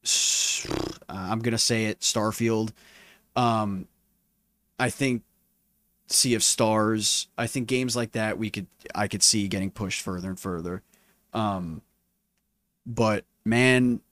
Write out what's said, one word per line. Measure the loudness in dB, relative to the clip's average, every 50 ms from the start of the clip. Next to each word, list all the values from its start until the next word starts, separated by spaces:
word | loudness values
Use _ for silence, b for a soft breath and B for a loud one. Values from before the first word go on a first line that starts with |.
| _
s-, | 0 0 0 2 0 0 0 0 0 -2 -4 -2 -4 -4 -4 -4 -6 -8 -12 -14 -12
I'm | -10 -8 -6 -4 -4 -2
gonna | 0 0 0 2
say | 2 2 2 2 0
it, | -2 -4 _
Starfield. | -2 -2 0 2 0 0 0 0 0 2 2 2 0 -2 B B B B B B B B B B B B _
Um, | 0 2 2 2 0 0 -2 -4 -6 -8 _ _ _ _ _ _ _ _ _ _ _ _ _ _ _ _ _ _ -2
I | -2 -2
think | 0 0 0 0 0 -2 _ _ _ _ _ _ _ _ _ _ _ _ _ _ _ _ _
Sea | 0 0 2 4 4 2
of | 4
Stars, | 4 2 2 4 4 4 4 4 4 2 2 2 0 0 0 0 -2 _ _
I | -6 -4
think | -4 -2 -4 -2 0
games | 0 0 0 0 -2
like | -2 -4 -2
that | -2 -2 -2 -2 -2 -2
we | -4 -4
could, | -4 -6 -8 -10 _ _ -18 -8 -4
I | -2 -2 -2
could | 0 2
see | 4 4 4 2 0 0
getting | -2 -2 -2 -4
pushed | -4 -6 -6 -4 -4 -6
further | -6 -6 -6 -6 -6 -8
and | -8 -8
further. | -6 -6 -6 -6 -6 -6 -8 -8 b b b b b b b b b _ -4
Um, | -2 -2 -2 -2 -4 -6 -8 -10 -12 _ _ _ _ _ _ _ _ _ _ _ _ _ _ _ _ _ _ _ _ _
but | -8 -2 0 2 2 2 0 -4 _ _ _ _
man | 0 4 4 6 6 6 6 4 2 2 -2 _ _